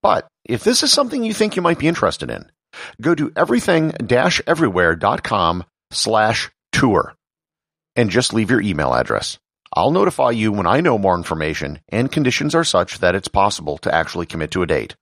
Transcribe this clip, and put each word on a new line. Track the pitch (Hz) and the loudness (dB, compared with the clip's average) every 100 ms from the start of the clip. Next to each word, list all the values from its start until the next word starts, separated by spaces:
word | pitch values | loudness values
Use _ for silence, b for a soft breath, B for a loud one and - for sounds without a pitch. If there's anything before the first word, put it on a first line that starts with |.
But | - 98 - _ - | 2 0 -4 _ -6
if | 117 | -2
this | - 233 | 0 0
is | 302 | 2
something | - 262 277 | 0 0 -2
you | 220 | -4
think | 208 214 - | 0 -2 0
you | |
might | 170 170 | 0 0
be | 147 | 0
interested | 160 92 - 62 | 2 0 -2 -8
in, | 52 50 _ _ B B B | -10 -12 _ _ B B B
go | 131 | 0
to | 170 151 - | 0 0 0
everything | 180 240 220 165 160 - 113 - 180 - - | 2 2 2 2 0 -4 0 2 2 0 -2
everywhere | 156 151 90 87 82 | 2 2 4 2 2
dot | 101 123 | 0 0
com | - 107 85 87 90 _ _ | -2 0 2 0 -6 _ _
slash | - - 110 107 113 - _ _ | -6 0 2 2 0 -6 _ _
tour | - 135 92 - - _ _ _ _ _ _ _ - | 0 2 2 0 -10 _ _ _ _ _ _ _ 0
and | 113 | 2
just | 107 123 | 2 0
leave | 113 104 | 0 2
your | 123 | 2
email | 101 80 69 | 2 -2 0
address. | 62 - 52 - - _ _ _ | 0 0 -2 -4 -12 _ _ _
I'll | - 104 | 0 2
notify | 175 202 - 127 | 2 0 2 0
you | 120 110 | 2 0
when | 104 87 | 0 2
I | 127 | 2
know | 175 113 | 2 2
more | 95 87 | 2 0
information | 82 80 78 78 71 73 _ | -2 -4 -4 -4 -8 -10 _
and | 107 131 | -4 -2
conditions | - 127 - 147 165 | 0 0 0 0 0
are | 165 | 2
such | - 90 - | 0 0 0
that | 90 92 | 0 0
it's | - | -2
possible | 101 101 - 78 71 | 0 2 0 -8 -6
to | - | -2
actually | 82 80 85 85 | -2 -2 -6 -6
commit | 85 78 | -6 -4
to | 90 | -2
a | 85 | 0
date. | 76 50 - | -2 -2 -14